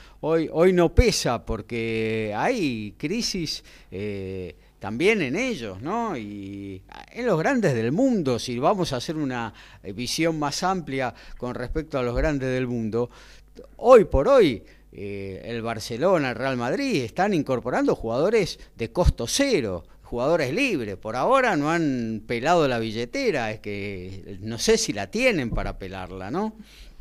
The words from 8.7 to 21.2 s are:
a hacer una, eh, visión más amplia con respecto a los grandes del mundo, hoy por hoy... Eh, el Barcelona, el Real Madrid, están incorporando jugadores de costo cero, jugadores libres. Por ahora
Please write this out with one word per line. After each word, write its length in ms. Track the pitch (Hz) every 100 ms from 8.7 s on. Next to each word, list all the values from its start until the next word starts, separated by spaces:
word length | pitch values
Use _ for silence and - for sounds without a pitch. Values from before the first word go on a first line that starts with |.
| 202 170
a 40 | 127
hacer 200 | - 160
una, 380 | 139 123 113 - - -
eh, 100 | 92
visión 460 | 101 120 - 165 160
más 240 | 143 -
amplia 520 | 185 190 143 135 127 - - -
con 160 | 123
respecto 440 | 110 123 160 151 139
a 40 |
los 120 | 123
grandes 360 | 123 156 143 131
del 160 | 127 127
mundo, 440 | 120 110 113 120 - - - - - - -
hoy 280 | 233 247
por 240 | 156 135 156
hoy... 340 | 269 170 104 - - -
Eh, 480 | - 98 101 98 92 107
el 160 | 117
Barcelona, 680 | 113 110 - 117 175 175 131
el 60 | 113
Real 200 | 135 123
Madrid, 440 | 120 214 277 175
están 280 | 113 - 202
incorporando 640 | 175 135 123 123 196 285
jugadores 640 | - 113 120 180 226 - - - -
de 140 | 113
costo 340 | 175 175 - 117
cero, 580 | - 277 196 110 87 - -
jugadores 520 | - 120 135 170 127
libres. 420 | 180 277 160 104 92
Por 200 | 107
ahora 380 | 120